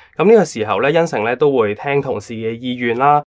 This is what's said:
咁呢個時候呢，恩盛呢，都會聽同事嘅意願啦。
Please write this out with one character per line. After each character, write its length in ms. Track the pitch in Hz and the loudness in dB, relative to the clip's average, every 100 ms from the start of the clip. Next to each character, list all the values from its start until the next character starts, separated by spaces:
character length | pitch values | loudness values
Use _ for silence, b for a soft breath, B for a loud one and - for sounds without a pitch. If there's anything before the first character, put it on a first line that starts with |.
| b - | b 0
咁 80 | 185 | 4
呢 80 | 226 | 4
個 80 | 156 | 4
時 200 | 113 107 | -4 -4
候 180 | 98 | 0
呢， 40 | 135 | 0
恩 200 | 165 165 | 0 0
盛 160 | 120 | -2
呢， 120 | 113 123 | -2 0
都 160 | 147 | 0
會 220 | 131 104 | 2 0
聽 260 | 104 143 139 | -2 -4 -4
同 220 | 135 104 | -2 -8
事 120 | - | -8
嘅 180 | 113 113 | -8 -8
意 220 | 117 127 123 | -8 -8 -4
願 200 | 120 117 | -4 0
啦。 240 | 143 147 | 2 2